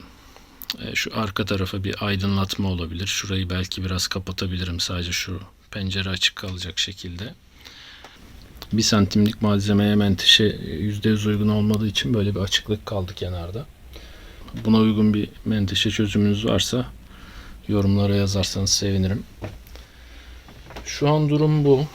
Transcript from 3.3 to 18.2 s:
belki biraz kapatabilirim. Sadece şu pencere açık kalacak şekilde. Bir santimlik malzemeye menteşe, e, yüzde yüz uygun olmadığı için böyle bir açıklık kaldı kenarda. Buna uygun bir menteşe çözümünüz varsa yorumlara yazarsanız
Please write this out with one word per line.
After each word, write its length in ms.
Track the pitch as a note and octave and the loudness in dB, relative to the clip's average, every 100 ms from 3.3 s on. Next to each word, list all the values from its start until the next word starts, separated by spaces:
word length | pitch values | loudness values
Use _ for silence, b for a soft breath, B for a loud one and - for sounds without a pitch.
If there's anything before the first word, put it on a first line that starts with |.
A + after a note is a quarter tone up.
| F#2+ F#2 | -2 -2
belki 360 | F#2 F2+ - F#2 | -2 -4 -4 -4
biraz 220 | F#2 - | -4 -4
kapatabilirim. 720 | - F#2+ F#2 F#2+ F2+ F2+ F2 | -6 -8 -6 -4 -4 -4 -4
Sadece 320 | - F2+ F2 | -4 -4 -4
şu 300 | F2 - F2+ - _ _ | -4 -6 -8 -12 _ _
pencere 380 | G#2+ F#2+ F#2+ F#2+ | -6 -4 -4 -4
açık 260 | F#2 - - | -2 -2 -4
kalacak 440 | G2 F2+ F2 - | -8 -8 -6 -4
şekilde. 540 | - F#2+ F2+ F2 A#2 F3 _ B B B B B B B B - - - - | -6 -6 -10 -10 -12 -14 _ B B B B B B B B -20 -20 -18 -2
Bir 80 | G#2+ | 0
santimlik 600 | A2 A2 G2 G#2+ G#2 A2 | 4 4 4 4 2 2
malzemeye 540 | G#2+ G2+ G#2 G2+ G#2 G#2 | 2 2 4 4 4 4
menteşe, 480 | G2+ F#2+ - - | 4 4 6 6
e, 280 | G#2+ - - | 4 0 -6
yüzde 380 | D#2 G#2 G#2 A2 | -4 -4 0 2
yüz 160 | G#2 G#2 | 2 2
uygun 220 | G#2 G#2+ | 2 2
olmadığı 400 | G#2+ G#2+ G#2+ A2 | 2 2 2 0
için 260 | - C3+ | 0 0
böyle 220 | A2+ G2+ G2 | 2 2 0
bir 40 | |
açıklık 460 | G2 - - G#2 - | -2 -4 -4 -6 -4
kaldı 280 | G2+ F#2 - | -6 -6 -6
kenarda. 500 | F#2 F2+ E2+ G#2+ - - - B B B B B B A#2 A2+ | -6 -6 -8 -10 -12 -16 -20 B B B B B B -4 4
Buna 120 | A2 | 6
uygun 360 | A2 G#2+ G#2+ | 6 4 4
bir 160 | G#2 - - - | 2 -2 -6 -2
menteşe 460 | G#2+ G2 G2 A2 | 0 0 0 0
çözümünüz 540 | G2+ G#2 G#2+ G#2 G#2 A#2 | 0 0 2 2 2 2
varsa 400 | G2+ - B2 A#2+ - B B B B B B - | 0 0 -2 -4 -10 B B B B B B -2
yorumlara 480 | G#2 G2 G2+ G2+ | 2 4 4 4
yazarsanız 540 | G2+ | 2